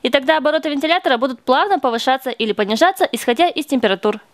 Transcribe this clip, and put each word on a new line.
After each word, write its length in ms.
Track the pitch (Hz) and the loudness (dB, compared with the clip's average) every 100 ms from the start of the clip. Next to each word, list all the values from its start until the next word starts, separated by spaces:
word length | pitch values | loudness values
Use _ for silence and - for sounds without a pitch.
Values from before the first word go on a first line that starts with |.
и 80 | 254 | 2
тогда 260 | 277 269 311 | 0 2 2
обороты 340 | 285 311 311 | 2 0 -2
вентилятора 460 | 285 311 349 349 247 | -2 0 0 2 0
будут 260 | 262 247 | 0 -4
плавно 380 | - 262 403 370 | 0 2 2 0
повышаться 520 | 269 233 262 262 262 | 0 0 0 -2 -4
или 200 | - 220 | -4 -4
понижаться, 560 | 202 202 220 339 381 349 | -2 -2 2 2 2 -2
исходя 380 | 226 - 240 349 | -2 -2 0 0
из 180 | - 294 | 0 -4
температур. 540 | 262 220 190 214 208 _ | 0 0 0 -2 -4 _